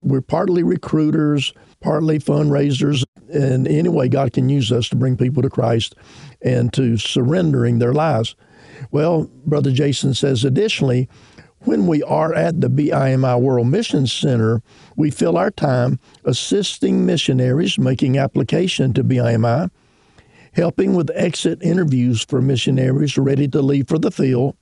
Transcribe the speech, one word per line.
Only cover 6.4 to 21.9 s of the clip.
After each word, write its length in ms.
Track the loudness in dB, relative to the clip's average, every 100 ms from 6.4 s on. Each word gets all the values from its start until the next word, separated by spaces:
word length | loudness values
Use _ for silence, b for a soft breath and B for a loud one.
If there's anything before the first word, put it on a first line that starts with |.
and 320 | -2 0 0
to 240 | 0 0 0
surrendering 800 | -2 -2 0 0 0 2 2 2
their 140 | 2
lives. 420 | 0 0 0 -4 -8 B B B B -6
Well, 400 | -2 0 0 -2 -8
Brother 260 | -4 0 0
Jason 440 | 2 0 0 -2
says, 280 | 0 0 0
additionally, 680 | 0 2 0 0 0 0 -2 B B B B B
when 260 | -2 0 2
we 160 | 0
are 320 | 0 0 0
at 280 | 0 0 0
the 80 | 0
B 200 | 2 0
I 200 | 2 2
M 140 | 2 2
I 100 | 2
World 320 | 2 2 2
Mission 380 | 0 0 0 0
Center, 560 | -2 0 2 2 0 -4 B B -2
we 140 | -2
fill 260 | 0 0 2
our 140 | 0
time 500 | -2 0 0 0 -2 b b
assisting 800 | -4 -4 -2 -2 -2 -2 0 2
missionaries 760 | 2 0 0 0 2 0 0 0
making 380 | -2 0 0 0
application 800 | 0 -2 -2 0 -2 0 0
to 100 | 0
B 160 | 0 0
I 140 | 0
M 100 | 0
I, 240 | 0 0 -2 _ b b b b b b b
helping 400 | -2 -2 0 0
with 160 | 0 0
exit 480 | -2 -2 -2 -4 -2
interviews 600 | -2 0 0